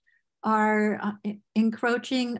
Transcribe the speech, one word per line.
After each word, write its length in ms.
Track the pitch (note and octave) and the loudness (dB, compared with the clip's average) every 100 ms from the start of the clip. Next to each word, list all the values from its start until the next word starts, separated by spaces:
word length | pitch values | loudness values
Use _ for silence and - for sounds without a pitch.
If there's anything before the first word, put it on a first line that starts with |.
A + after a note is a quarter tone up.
| _ _ _ _ | _ _ _ _
are, 560 | A3 A3 G#3+ G#3+ G#3+ G3+ | -2 2 2 2 2 0
uh, 120 | G#3 G#3 | -4 -6
e-, 140 | G#3+ G#3 _ | -10 -10 _
encroaching 840 | G#3+ A3+ A3 A#3+ A#3+ A#3+ C4 B3 A#3+ | 0 0 0 0 -2 -2 -4 -2 -4